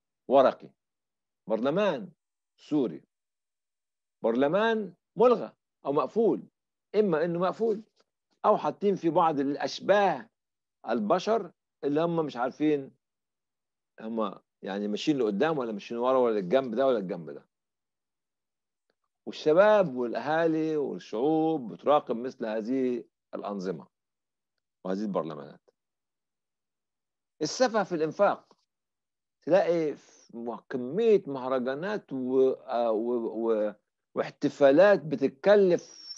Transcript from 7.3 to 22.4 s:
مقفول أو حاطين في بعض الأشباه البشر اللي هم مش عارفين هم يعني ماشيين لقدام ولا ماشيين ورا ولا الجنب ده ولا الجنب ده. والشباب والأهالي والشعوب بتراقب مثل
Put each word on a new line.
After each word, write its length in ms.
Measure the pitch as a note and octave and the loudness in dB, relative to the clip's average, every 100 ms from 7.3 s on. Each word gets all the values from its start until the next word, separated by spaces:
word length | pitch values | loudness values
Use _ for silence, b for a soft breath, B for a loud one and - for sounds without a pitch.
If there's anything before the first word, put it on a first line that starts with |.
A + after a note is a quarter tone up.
| E3+ | -2
مقفول 440 | F3+ E3+ A3+ G#3 - _ _ _ _ _ G3+ | -4 -2 -2 -4 -8 _ _ _ _ _ 2
أو 120 | G#3+ | 2
حاطين 380 | D3+ D3 G3+ F#3+ | 0 -2 0 0
في 140 | E3 | 0
بعض 300 | D#3+ E3 C#3+ | 2 2 2
الأشباه 880 | C#3 C#3+ - - B2 G3+ G3 C#3+ A2 _ _ _ _ _ - | -2 -2 -6 -4 0 2 2 0 -8 _ _ _ _ _ -6
البشر 600 | A#2 G#2 F3+ F#3 A3+ F3 - _ _ | -4 0 0 0 -2 -4 -14 _ _
اللي 180 | C#3+ D3 | -4 0
هم 240 | E3+ E3+ D3+ | 0 0 -4
مش 120 | A#2 | -4
عارفين 540 | B2+ - D3+ D3 C3+ - _ _ _ _ _ _ _ _ _ - | -6 -2 0 0 -4 -18 _ _ _ _ _ _ _ _ _ -14
هم 380 | A2 A2+ G#2 G2 - _ | -8 -4 -4 -6 -18 _
يعني 260 | G2 G2 G#2 | -8 -6 -4
ماشيين 300 | G#2 - C#3+ | -4 -2 0
لقدام 400 | A2 G2+ D#3 D#3 | 0 0 0 -2
ولا 140 | A#2+ | -4
ماشيين 280 | G#2 - A#2 | -8 -8 -4
ورا 180 | B2 C3 | 0 2
ولا 220 | A#2+ G#2+ | 2 0
الجنب 360 | F2+ C3 C3 A2 | 0 0 0 0
ده 120 | C3+ | 2
ولا 100 | A#2+ | 0
الجنب 320 | F#2 F2+ D2+ | -2 -8 -12
ده. 160 | C#2+ - _ _ _ _ _ _ _ _ _ _ _ _ _ _ _ _ _ - | -18 -20 _ _ _ _ _ _ _ _ _ _ _ _ _ _ _ _ _ -16
والشباب 720 | - D3+ D#3+ G#3 G#3+ F3 B2+ | -4 2 6 6 6 2 -2
والأهالي 840 | B2 G#2+ B2+ D#3+ E3 D#3+ D#3 D#3 | -4 -4 -2 0 0 0 -2 -2
والشعوب 960 | B2+ F#2+ - G#2+ C#3 D#3+ D#3+ D#3+ A2+ | -4 -6 -8 -2 0 2 0 -2 -6
بتراقب 420 | E2+ - D3 D3 A#2 | -6 0 0 0 -6
مثل 300 | B2+ B2 | -8 -8